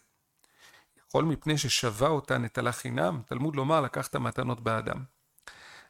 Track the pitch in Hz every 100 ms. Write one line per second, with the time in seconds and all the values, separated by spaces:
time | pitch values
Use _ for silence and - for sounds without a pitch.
0 | _ _ _ _ _ _ - - _ _
1 | - 139 160 135 151 151 131 - 120 104
2 | 143 151 - 131 117 - 120 120 127 123
3 | 175 147 - 127 151 139 135 160 127 139
4 | 127 143 120 123 127 117 113 110 107 -
5 | 131 _ _ _ - - - -